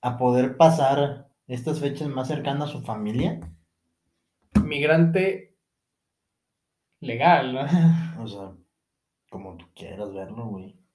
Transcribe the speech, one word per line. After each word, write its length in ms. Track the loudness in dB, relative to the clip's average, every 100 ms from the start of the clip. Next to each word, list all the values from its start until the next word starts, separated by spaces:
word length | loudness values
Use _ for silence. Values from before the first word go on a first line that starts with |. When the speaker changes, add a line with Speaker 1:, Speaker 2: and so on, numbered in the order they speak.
Speaker 1:
a 160 | -4 0
poder 400 | 2 4 2 6
pasar 720 | 6 6 2 2 0 -4 -16 _ _
estas 320 | -8 -6 -4
fechas 300 | -4 -4 -6
más 180 | -6 -4
cercanas 400 | -4 -4 -4 -6
a 40 |
su 80 | -8
familia? 580 | -8 -6 -4 -2 -2 -4 -12 -20 _ _ _ _ _ _ _ _ _ 0 0
Speaker 2:
Migrante 920 | 0 4 6 6 4 0 -2 -10 _ _ _ _ _ _ _ _ _ _ _ _ _ _ _
legal, 540 | -8 0 4 4 2
¿no? 80 | -4
<laughs> 640 | 0 4 6 4 0 -10
Speaker 1:
O 40 | -12
sea, 240 | -10 -14 -18 _ _ _ _ _ _ _
como 260 | -18 -16 -18
tú 120 | -20
quieras 400 | -20 -16 -12 -12
verlo, 340 | -10 -12 -12 -10
güey. 280 | -12 -14 -20 _